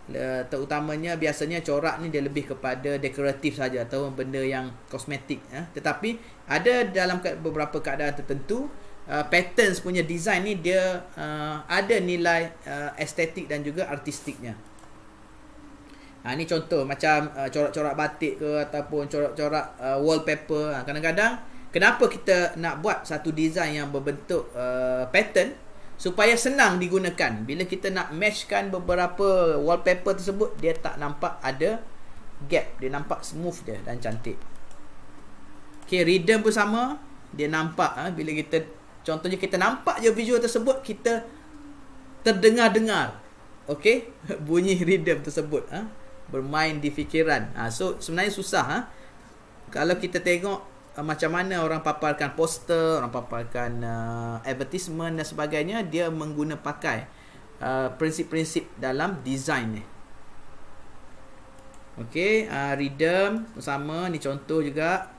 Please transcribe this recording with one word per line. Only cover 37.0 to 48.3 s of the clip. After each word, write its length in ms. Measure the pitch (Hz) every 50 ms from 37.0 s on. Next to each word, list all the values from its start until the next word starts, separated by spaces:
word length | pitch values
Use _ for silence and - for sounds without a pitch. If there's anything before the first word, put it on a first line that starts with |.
| - - - - - - -
dia 160 | 147 147 147
nampak, 480 | 156 156 156 165 160 - 170 143 - 127
ha, 100 | 147 185 180
bila 160 | 160 156 156
kita, 320 | 156 151 151 - - 160 160 - - - - - - - -
contohnya 320 | - 156 156 - 180 185
kita 240 | 185 - 185 185 180
nampak 400 | 185 214 254 262 - - - -
je 80 | 233 226 208
visual 240 | 214 226 220 247 233
tersebut, 400 | 233 226 - 247 226 269 262 269 -
kita 400 | - 214 - - 233 233 226 226 - - - - - - - - - - - - - - - - - - - -
terdengar-dengar, 960 | - 214 190 185 220 220 240 233 226 196 220 220 220 202 175 135 110 110 - - - - - - - - - -
okey, 400 | - 147 147 - 208 233 254 233 - - - -
<laughs> 240 | 151 - - 156
bunyi 320 | 147 165 175 180 196 190 175
rhythm 400 | 180 165 190 185 160 170 160 139
tersebut, 480 | 143 - 147 165 151 151 151 139 -
ha, 200 | - - 170 220 220 - - - - - - - - -
bermain 480 | 135 131 139 147 156 160 160 156 151
di 80 | 147 147
fikiran. 640 | 143 - 147 - - 156 160 160 147 123 110 110 -
Ha, 160 | - 117 117
so, 320 | 117 - 190 190 - -
sebenarnya 320 | - - 165 170 190 208